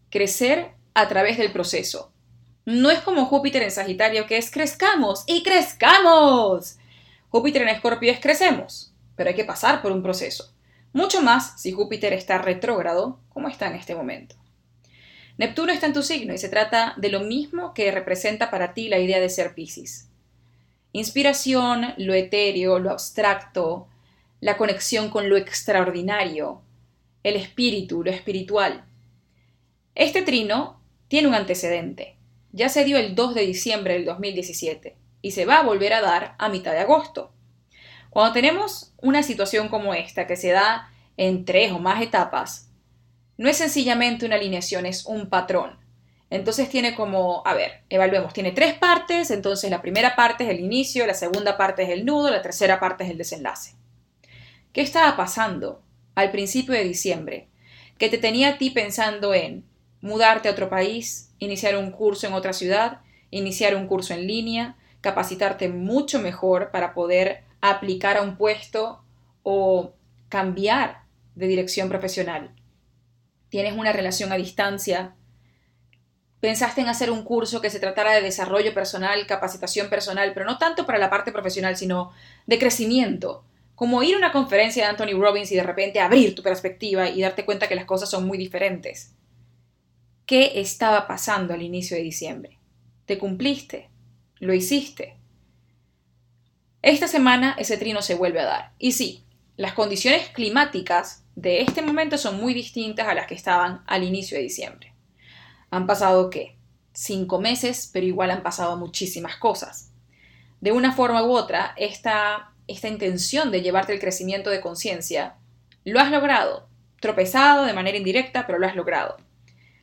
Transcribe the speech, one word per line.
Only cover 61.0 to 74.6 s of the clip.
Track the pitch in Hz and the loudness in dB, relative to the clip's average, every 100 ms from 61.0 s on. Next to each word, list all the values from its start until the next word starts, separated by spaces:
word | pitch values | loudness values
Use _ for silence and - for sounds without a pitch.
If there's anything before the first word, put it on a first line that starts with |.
| 233 - - - | -8 -12 -16 -10
iniciar | 202 196 208 202 | -8 -2 0 0
un | 196 | -2
curso | 190 214 202 208 | 0 0 0 -2
en | |
otra | 190 190 | -4 -4
ciudad, | 185 180 196 233 269 _ _ - | -4 0 2 2 -2 _ _ -12
iniciar | 196 196 185 208 196 | -8 -6 0 0 0
un | 190 | 0
curso | 190 185 | -4 -2
en | 175 185 | -6 -4
línea, | 220 226 226 240 - _ _ | -4 -4 -4 -6 -10 _ _
capacitarte | 202 196 185 185 202 190 180 | -4 -2 -4 -2 -2 -2 -4
mucho | 175 185 247 285 277 | -4 0 0 0 -2
mejor | 196 180 185 180 190 | -4 -2 2 2 0
para | 185 175 | -4 -4
poder | 175 175 180 190 - - - | -2 2 2 2 -2 -14 -2
aplicar | 202 196 202 185 202 208 | 0 2 -2 -2 0 0
a | |
un | 202 185 | 0 0
puesto | 214 214 - 220 220 - _ _ _ _ | 0 0 -4 -6 -4 -8 _ _ _ _
o | - 196 190 185 180 _ _ _ - | -2 0 2 2 0 _ _ _ -8
cambiar | 196 190 185 202 247 254 - _ _ _ - | -4 -4 -2 0 2 0 -6 _ _ _ -6
de | 185 | -2
dirección | 185 185 - 190 | 0 -2 -4 -4
profesional? | 190 185 185 170 160 - _ _ _ _ _ _ _ _ _ _ | -4 -4 -4 -6 -6 -10 _ _ _ _ _ _ _ _ _ _
Tienes | 202 208 208 | -4 -4 -2
una | 220 | 0
relación | 208 185 185 190 | 0 0 -2 -2
a | 190 | -4
distancia. | 180 - | -4 -2